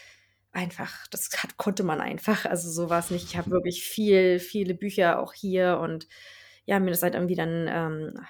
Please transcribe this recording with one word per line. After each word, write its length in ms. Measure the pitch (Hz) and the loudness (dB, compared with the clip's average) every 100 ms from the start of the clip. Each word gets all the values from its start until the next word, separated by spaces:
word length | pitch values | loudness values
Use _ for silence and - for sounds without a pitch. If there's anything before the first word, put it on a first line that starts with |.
| - - _ _ _ | -20 -20 _ _ _
einfach, 560 | 185 175 - - - - | -6 -6 -8 -12 -12 -14
das 220 | - - - | -10 -6 -6
hat, 160 | - - | -8 -4
konnte 260 | 208 196 | -2 0
man 180 | 180 151 | -2 -2
einfach, 440 | - 165 - 202 - | -4 -4 0 0 0
also 240 | 175 170 | -2 -4
so 200 | 160 170 | -4 0
war's 200 | 170 170 | 0 0
nicht. 140 | 175 175 | -4 -4
Ich 120 | 175 | -6
habe 140 | 180 | 0
wirklich 320 | 180 175 175 | 0 0 -4
viel, 560 | - - 208 190 185 180 | -6 0 6 8 8 4
viele 340 | 180 208 185 | 0 -4 -2
Bücher 460 | 175 202 196 170 - | -2 -2 2 4 2
auch 140 | - | -2
hier 460 | - 196 185 180 156 | -6 -2 2 4 2
und 260 | 165 160 - - - - - - - | -2 -6 -12 -20 -20 -20 -20 -14 0
ja, 140 | 196 | 2
mir 120 | 185 | 2
das 100 | 180 | 2
halt 140 | 180 - | 0 2
irgendwie 200 | 180 175 | 0 0
dann, 320 | 165 165 165 | 0 0 -2
ähm, 440 | 165 160 156 156 - - | -2 -2 -4 -8 -10 -16